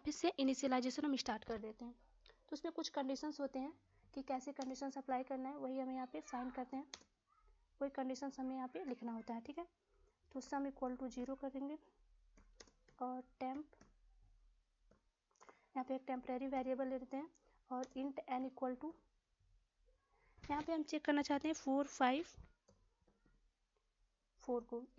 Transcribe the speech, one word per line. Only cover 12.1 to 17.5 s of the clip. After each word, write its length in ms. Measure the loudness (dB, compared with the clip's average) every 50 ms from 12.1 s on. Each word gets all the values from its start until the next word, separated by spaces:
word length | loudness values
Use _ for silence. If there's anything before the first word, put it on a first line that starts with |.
| -20 -20 -20 -20 -20 -20 -20 -20 -20 -20 -20 -20 -20 _ _ -20 -8 -4
और 220 | -4 -2 -2 -4 -8 -10 -8 _
temp, 340 | -4 -2 -2 -4 -6 -10 -14 -20 -20 -20 -20 _ -20 -20 -20 -20 -20 -20 -20 -20 -20 -20 _ _ _ _ _ _ _ -20 -20 _ _ _ _ _ _ _ _ _ -20 -20 -20 _ _ _
यहाँ 140 | -4 -4 0
पे 120 | 0 -2
एक 80 | -2 0
temporary 400 | -2 -2 -2 0 0 0 0 0
variable 400 | 2 2 2 2 2 2 2 2
ले 120 | 0 0 -2
लेते 180 | -2 -2 -4
हैं 120 | -4 -4 -6 -10 _ _ -20